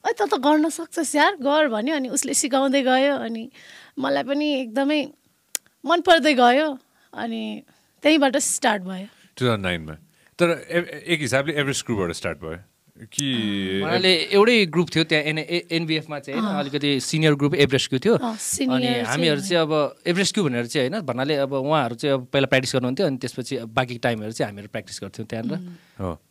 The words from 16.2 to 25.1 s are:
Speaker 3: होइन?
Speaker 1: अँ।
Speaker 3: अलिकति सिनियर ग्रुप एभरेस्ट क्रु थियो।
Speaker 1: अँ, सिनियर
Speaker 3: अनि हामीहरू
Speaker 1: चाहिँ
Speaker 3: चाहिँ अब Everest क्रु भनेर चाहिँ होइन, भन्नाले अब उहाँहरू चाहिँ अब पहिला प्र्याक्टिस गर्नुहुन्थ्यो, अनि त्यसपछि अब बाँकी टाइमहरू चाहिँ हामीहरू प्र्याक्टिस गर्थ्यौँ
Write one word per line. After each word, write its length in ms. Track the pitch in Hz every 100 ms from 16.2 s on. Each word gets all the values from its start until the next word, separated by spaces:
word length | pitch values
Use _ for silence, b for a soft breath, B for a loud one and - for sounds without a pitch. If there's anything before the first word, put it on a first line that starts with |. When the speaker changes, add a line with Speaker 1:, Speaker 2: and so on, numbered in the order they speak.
| 135 139
Speaker 3:
होइन? 120 | 202
Speaker 1:
अँ। 60 | 147
Speaker 3:
अलिकति 400 | 139 143 143 135
सिनियर 360 | - 156 156
ग्रुप 200 | 143 143
एभरेस्ट 340 | 147 139 131 -
क्रु 100 | 127
थियो। 160 | 202 -
Speaker 1:
अँ, 180 | 240
सिनियर 400 | 220 - - 262
Speaker 3:
अनि 260 | 254 247 240
हामीहरू 380 | 240 - 170 147
Speaker 1:
चाहिँ 100 | 190
Speaker 3:
चाहिँ 140 | 175
अब 320 | 156 156 143 - 170
Everest 260 | 175 185
क्रु 100 | -
भनेर 220 | 156 120
चाहिँ 240 | 120 151 127
होइन, 120 | -
भन्नाले 340 | 139 120 139
अब 180 | 147 139
उहाँहरू 420 | 139 135 156 120
चाहिँ 180 | 117 147
अब 140 | 135 123
पहिला 120 | 139
प्र्याक्टिस 300 | 139 131 123
गर्नुहुन्थ्यो, 320 | 131 123 135 180
अनि 100 | 127
त्यसपछि 380 | 127 - 117
अब 180 | 131 113
बाँकी 240 | 117 123 120
टाइमहरू 340 | 123 113 107
चाहिँ 200 | 113 117
हामीहरू 160 | 101 104
प्र्याक्टिस 320 | 110 - -
गर्थ्यौँ 240 | 98